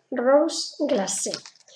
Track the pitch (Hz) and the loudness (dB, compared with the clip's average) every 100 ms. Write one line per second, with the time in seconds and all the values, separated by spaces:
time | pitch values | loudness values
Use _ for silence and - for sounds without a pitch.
0 | _ 254 247 285 320 - - - 277 240 | _ -2 4 4 4 -2 -8 -6 -2 -2
1 | 185 - - - - - _ | -2 -6 -6 -8 -14 -20 _